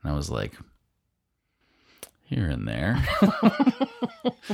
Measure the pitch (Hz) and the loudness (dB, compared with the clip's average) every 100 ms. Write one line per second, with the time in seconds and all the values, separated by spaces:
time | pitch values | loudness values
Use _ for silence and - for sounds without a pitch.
0 | 73 73 73 57 50 - - _ _ _ | -4 -2 -2 -4 -6 -8 -20 _ _ _
1 | _ _ _ _ _ _ _ _ _ _ | _ _ _ _ _ _ _ _ _ _
2 | - _ _ 131 87 62 52 57 87 - | -20 _ _ -2 0 -2 -4 -2 0 0
3 | - 622 202 - 226 - 269 - 269 - | 0 4 4 4 2 4 2 2 -4 -4
4 | 240 - 247 - - | -8 -4 -6 -6 -8